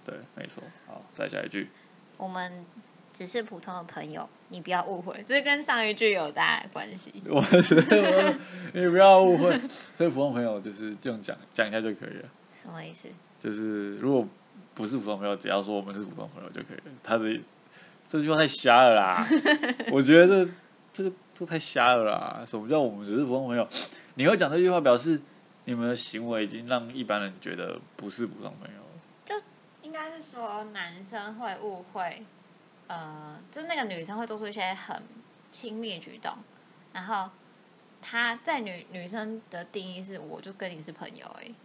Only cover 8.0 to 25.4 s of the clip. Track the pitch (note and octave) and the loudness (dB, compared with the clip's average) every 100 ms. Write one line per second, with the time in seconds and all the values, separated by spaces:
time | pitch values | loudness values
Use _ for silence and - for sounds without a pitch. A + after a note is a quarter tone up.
8 | F#3+ F#3+ G3 C4+ - F3+ F3 F3+ F3+ F3 | 6 6 4 0 -8 -14 -10 -2 2 8
9 | G3 F#3+ F#3 E3+ F3 E3 B3+ - - - | 10 12 10 6 4 2 -2 -14 -20 -2
10 | E3+ C3 C#3+ A#2+ A#2+ G#2 G#2 G2+ G#2+ G#2 | 0 2 0 0 -2 -4 -8 -10 -10 -8
11 | C3 A2 G2 - - - A2 A2 A2 G2+ | -8 -8 -10 -12 -10 -4 -2 0 -4 -6
12 | - - - _ _ - - E3 D#3+ E3 | -10 -14 -16 _ _ -20 -16 -14 -16 -18
13 | - F3 _ _ A2+ G#2+ A2 G#2 G2+ G2+ | -20 -20 _ _ -8 -6 -6 -4 -6 -4
14 | B2+ C3+ G2+ - _ - - - G#2+ C3 | 0 0 0 -10 _ -20 -20 -8 -6 -4
15 | G2+ G2+ G2+ G2 G#2 G2 G2 G#2 G2 G2 | -6 -4 -4 -4 -2 -2 -2 -6 -6 -12
16 | G2+ - G#2+ - F#2 - - - D3+ C3 | -12 -12 -14 -14 -14 -14 -14 -16 -18 -20
17 | - A2+ A2 A2+ - _ _ - - _ | -2 -2 0 -6 -10 _ _ -20 -20 _
18 | _ D#3 D3+ D#3 D3+ - C3 A#2+ B2+ G#2+ | _ -4 2 2 2 4 8 10 10 8
19 | F#2+ F2+ - D4+ F#4+ D4+ B3 B3 A3+ C3+ | 6 2 2 2 4 2 0 -4 0 2
20 | C3 D#3+ F3+ G3 F3 F3+ _ _ _ - | 8 10 10 8 2 -4 _ _ _ -6
21 | F#3+ F#3 _ - E3+ D#3+ - C#3 B2 B2 | -6 -6 _ -14 -6 -6 -2 4 6 6
22 | G#2+ - - A2+ A#2 A2+ A2 D3+ B2+ G2+ | 4 0 -4 -10 -10 -8 0 2 2 -2
23 | G2+ A2+ C#3 B2+ C3 A#2+ G#2+ - - - | -4 -2 0 -2 -2 -2 -2 -6 -12 -16
24 | - - D3 G#3 D#3 D#3+ F3+ F3+ C#3 A#2+ | -18 2 2 4 2 4 4 4 4 4
25 | D3 D3+ - - | 4 -2 -4 -20